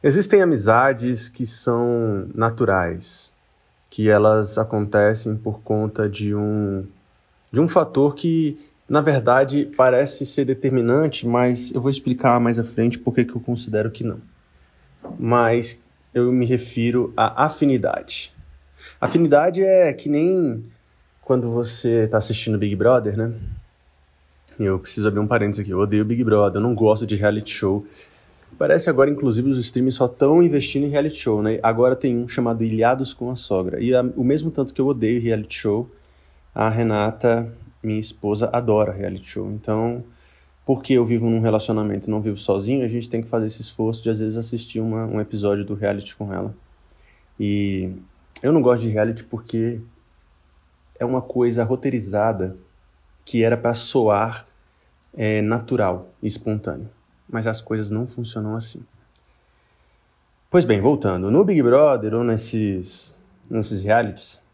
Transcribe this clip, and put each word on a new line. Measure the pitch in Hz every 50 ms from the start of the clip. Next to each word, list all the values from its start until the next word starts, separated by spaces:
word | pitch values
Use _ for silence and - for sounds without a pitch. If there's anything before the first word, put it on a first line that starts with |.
| -
Existem | 147 139 190 196 202 - 202
amizades | 190 175 156 120 98 107 110 117 127 139 135 117 120 123 127 110 - -
que | - - 131
são | 113 - - - 123 120 117 120 120 120 117 117 110 104 98 95 - -
naturais, | 113 113 113 113 113 127 101 98 95 90 85 87 87 - - - - - - _ _ _ _ _ _ _ _ _ _ _ _
que | - - 107 107
elas | 107 104 104 107 107 110 107 101 - -
acontecem | 110 110 - 107 104 101 104 104 104 104 110 113 - 113 107 107
por | - 117 107 -
conta | - - 107 107 107 107 107 - 107 104
de | 98 104 107 104 104
um, | 104 104 104 107 107 104 101 98 95 95 101 - _ _ _ _ _ _ _ _ _ _ _
de | - 123
um | 160 165
fator | - 185 160 - - 135 139 147 143
que, | 143 - 170 165 160 160 151 143 - - _ _ _ _
na | - - 151
verdade, | 147 156 143 135 113 117 123 131 135 131 135 147 - - - -
parece | 127 127 127 123 139 143 - - 143
ser | 131 - - 139
determinante, | 123 131 - - 135 127 127 117 117 123 147 160 151 - - -
mas | 120 117 123 123 123 123 120 - - -
eu | 131
vou | 123 139
explicar | 135 135 - 131 123 - - 131 120 120
mais | 120 117 113 117
à | 113
frente | 113 - - 113 120 117 -
por | - - 123
que | - 120
que | 120 -
eu | 117
considero | 113 - 120 113 - - 107 107 107 104
que | - - 117
não. | 113 - - - - _ _ _ _ _ _ _ _ _ _ _ _ _ _ - - - -
Mas | - 117 120 120 117 113 117 120 113 - - - _ _ _ _ _ _ _
eu | 127 120 123 127
me | 127 123
refiro | 117 127 120 - - - 123 117 120 117 123 120 - -
à | - 113 104 - - 139
afinidade. | 156 151 - 156 139 135 117 101 - - - - - - - - - _ - - - - _ _ _ _ _ - - - _
Afinidade | - - - 170 170 151 143 143 156 180 175 185 190
é | 190 190 185 180 156 139
que | - - 147
nem | 147 147 160 180 190 185 170 139 113 113 113 - - _ _ _ _ _ _ _ _ _
quando | _ - 131 127 120 117
você | 117 120 120 117 - - - 123 117 113 110 107
tá | 110 110
assistindo | 104 - 110 - - 113 107 104
Big | 104 104 101
Brother, | 92 104 117 127 123 107 107 101
né? | 110 113 117 117 113 90 - - - - _ _ _ _ _ _ _ _ _ _ _ _ _ _ _ _ _ - -
E | 110
eu | 98 95 92
preciso | 90 - - - 104 107
abrir | 101 104
um | 107 107
parênteses | 120 113 104 104 101 104
aqui. | 101 101
Eu | 92 90
odeio | 104 101 107 107 107
Big | 107 120 120 123
Brother, | 107 104 104 104 98 90 101
eu |
não | 107 120 123
gosto | - 113 107 107 107 120
de | 107 107
reality | 98 101 104 104 104 104 - -
show. | - - 98 98 104 101 - - - - _ _ _ _ _ _ _ _ _ -
Parece | - - - 151 165 170 175
agora, | 151 127 139 143
inclusive, | 147 143 - 131 110 113 123 139
os | 135 127
streams | 117 - - 127 127 131 127
só | - 131 123
tão | 123 - 143 139 156 170 175
investindo | 170 147 143 - - - 139 143
em | 143
reality | 143 143 143 151 151
show, | - - 127 107 104
né? | 104 107 110 107 -
Agora | 113 117 113 120 127 127
tem | 127 - 135 120
um | 120 120 120
chamado | - - 123 117 117 113 113
Ilhados | 113 110 110 113 120 131 131 135 127
com | - - 123 120
a | 127
Sogra. | 120 - - 104 92 92 92 - -
E | - 120 127
a, | 127 123 127 -
o | - 123
mesmo | 127 139 151 151 165
tanto | 151 - 131 131 -
que | -
eu | 135
odeio | 139 139 120 113 110 120 120
reality | 113 117 113 107 104 - -
show, | - - 110 101 110 123 - - _ _ _ _ _ _ _ _ _ _ _ _
a | - 110 113
Renata, | 110 117 117 113 107 104 104 110 110 - - 120 117 117 117 113 113 - - - _ _
minha | - 110 107 107
esposa, | 107 - - _ - 104 104 104 120 117 -
adora | 120 120 113 107 107 107 101
reality | - 98 98 95 92 92 92
show. | - - 101 98 101
Então, | 104 107 - - 107 107 113 120 120 120 120 - - _ _ _ _ _ _ _ _ _ _
porque | - 135 127 - - 135
eu | 123 120
vivo | 110 120 117 113 117
num | 113 113
relacionamento | 110 113 107 107 107 - 113 107 107 104 101 101 - -
e |
não | 107 107
vivo | 104 110 101 101
sozinho, | - - 98 98 98 110 131 139 127
a | 113
gente | 113 120 113 117
tem | - 117 113
que | 113
fazer | - 117 110 110
esse | 110 -
esforço | 113 - - - 113 110 113 113 -
de, | 113
às | 110 107
vezes, | 110 107 107 117
assistir | 113 113 - 113 - - - 113
uma, | 110 113 110 110 113 110
um | 104 107
episódio | 107 - - 104 101 104 101 101 101
do | 101 107
reality | 98 104 101 101 101 98 - -
com | _ 104 101
ela. | 95 92 95 101 110 - _ _ _ _ _ _ _ _ _ _ _ _ _ _ _ _
E | 107 104 101 101 101 101 98 95 95 92 92 92 - _ _ _ _ _ _ - -
eu | 131 156
não | 160
gosto | 127 123 123 117 113
de | 113
reality | 107 107 107 113 113 110 -
porque | - - 113 117 - - 117 113 117 120 113 113 - _ _ _ _ _ _ _ _ _ _ _ _ _ _ _ _ _ _ _ _ _ -
é | 123
uma | 120 131 127 123
coisa | - - 123 123 120 117 117 113
roteirizada | 104 127 127 - 139 127 120 101 95 98 104 104 113 110 95 92 92 92 - - _ _ _ _ _ _ _ _ _ _ _ _
que | - - 117 113
era | 113 120 117
pra | 117 120 117
soar, | 110 - - - 135 117 107 104 101 110 113 110 - - _ _ _ _ _ _ _ _ _ _ _ _ _
é, | - - 117 107 107 107
natural | 104 107 113 120 113 - 131 117 104 92 90 90 - - _ _
e | - 110
espontâneo. | 107 - - 113 107 104 - 95 76 65 - 110 _ _ _ _ _ _ _
Mas | _ - 117 107 117
as | 110 110
coisas | - - 113 110 107 101
não | 107 107 123
funcionam | 127 - - 120 113 - 110 107 107 110
assim. | 113 113 - - - - _ _ _ _ _ _ _ _ _ _ _ _ _ _ _ _ _ _ _ _ _ _ _ _ _ _ _ _ _ _ _ _ _
Pois | - 180 156
bem, | 117 110 101
voltando. | 98 131 151 143 - 104 92 90 92 98
No | 113 156 202
Big | 185 196 160 131
Brother | 120 123 139 151 151 135 117 107 107 107
ou | 117 120
nesses, | 117 113 110 110 - - 110 107 101 98 92 90 - - - - - - _ _ _ _ _ _ -
nesses | 113 113 107 - 113 95
realities | 95 104 107 117 117 113 90 - - - - - _ _